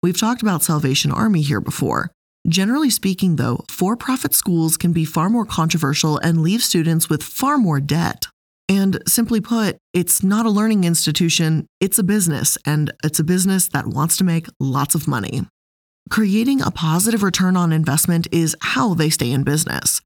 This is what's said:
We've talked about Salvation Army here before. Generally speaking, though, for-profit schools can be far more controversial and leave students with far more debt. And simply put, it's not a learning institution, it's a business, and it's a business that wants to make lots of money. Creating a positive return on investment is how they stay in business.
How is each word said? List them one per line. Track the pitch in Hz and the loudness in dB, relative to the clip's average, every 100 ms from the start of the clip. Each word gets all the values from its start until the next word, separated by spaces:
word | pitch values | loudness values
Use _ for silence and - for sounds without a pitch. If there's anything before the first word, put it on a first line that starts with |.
We've | 175 185 | -2 0
talked | 220 240 | -2 0
about | 220 175 | -2 -2
Salvation | - 151 147 135 147 | 0 0 0 0 -2
Army | - 214 180 | 0 0 2
here | 143 123 | 0 -2
before. | - - - 58 - _ _ _ - | -4 -4 -2 -2 -4 _ _ _ -2
Generally | 165 196 269 302 | 0 2 2 0
speaking, | - 196 185 185 156 | 0 -2 0 0 0
though, | 120 120 - | 0 -2 -8
for-profit | - 185 240 - 254 - - | -4 -2 -2 -4 -4 0 0
schools | - 170 160 160 | 2 0 2 0
can | 175 | 0
be | 170 | 0
far | 160 - 175 | 0 0 0
more | 233 214 | 0 0
controversial | - 160 160 156 147 160 151 | 0 0 0 0 0 0 0
and | 165 165 | 2 2
leave | 160 220 | 2 2
students | - 175 160 165 - | 2 2 2 2 0
with | 151 | -2
far | - - 262 294 | -4 -4 0 2
more | 196 147 | 2 2
debt. | 143 147 165 - - _ _ _ - | 0 0 0 -4 -12 _ _ _ 0
And | 196 196 185 - | 2 2 0 0
simply | - 233 226 | 0 2 0
put, | - 233 208 - _ | 0 -2 -2 -4 _
it's | 180 175 - | -2 0 0
not | 190 208 233 | 2 2 2
a | |
learning | 202 220 214 | 2 2 2
institution, | 175 165 - 151 170 - 160 156 - _ | 2 0 0 0 0 2 2 0 -4 _
it's | 190 202 | 0 0
a | |
business, | 185 214 175 147 - - - | 2 2 0 0 -2 -2 -2
and | 151 151 - | 0 0 -2
it's | 156 151 | -4 -2
a | |
business | 156 180 190 190 - | 0 2 2 0 0
that | 139 - | -4 -4
wants | - 156 - | -2 -2 0
to | |
make | 185 165 165 _ | 0 0 -4 _
lots | 135 131 139 | -4 -2 -2
of | 165 147 | -2 -2
money. | 127 101 - 185 _ _ _ _ _ - | -4 -4 -6 -8 _ _ _ _ _ -4
Creating | - 214 208 233 269 | 0 2 2 2 2
a | 185 | 0
positive | - 160 165 214 226 | -2 0 0 0 0
return | 190 175 185 185 | 0 0 0 2
on | 170 | 2
investment | 156 156 143 - 170 165 | 2 0 0 0 0 0
is | 165 160 - | 0 0 -2
how | - - 240 | -4 -2 0
they | 160 156 | 2 0
stay | 156 120 | 0 0
in | 127 | 0
business. | 139 151 - - 127 - | 0 -2 -2 -4 -4 -4